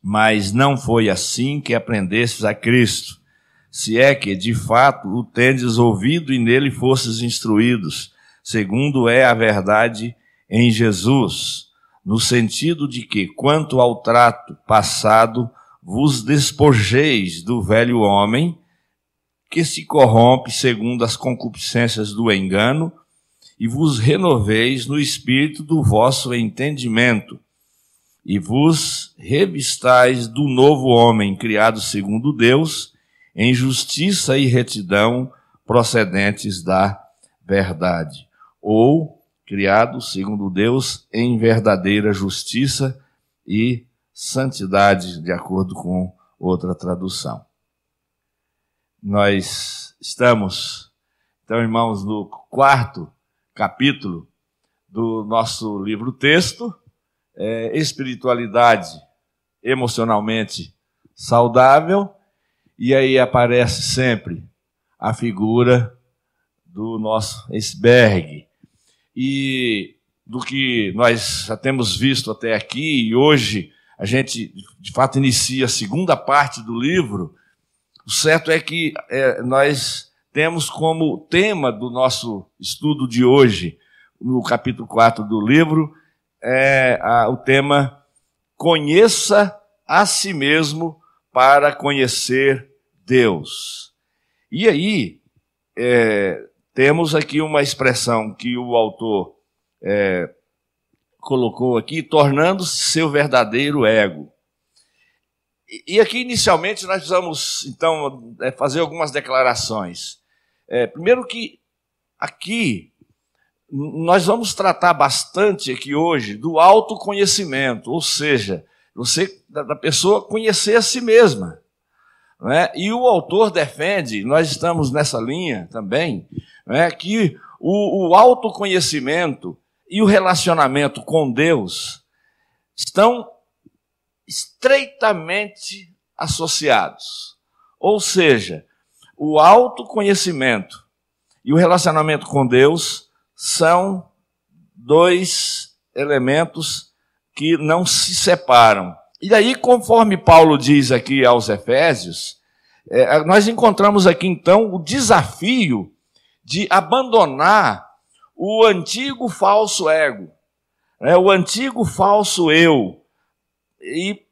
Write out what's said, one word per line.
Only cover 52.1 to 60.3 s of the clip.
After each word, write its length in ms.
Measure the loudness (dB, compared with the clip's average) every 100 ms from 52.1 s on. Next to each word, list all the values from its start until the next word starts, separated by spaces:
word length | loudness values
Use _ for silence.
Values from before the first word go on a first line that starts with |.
| -8 -10 -16 _
quarto 600 | 0 2 2 0 -8 -16 _ _ _ _
capítulo 720 | -8 -8 -2 -2 -2 -10 -12 -16 _ _ _ _ _ _
do 360 | -6 -4 -4
nosso 560 | -4 -4 -4 -6 -8 -8
livro-texto, 920 | -6 -6 -8 -4 2 2 0 -8 -12 -12 _ _ _ _ _ -10
é, 420 | -8 -6 -6 -4
Espiritualidade 1120 | -6 -6 -10 -6 -4 -2 -2 2 4 4 0 -18 _ _ _ _ _ _
Emocionalmente 1120 | -4 -2 -2 -4 0 0 0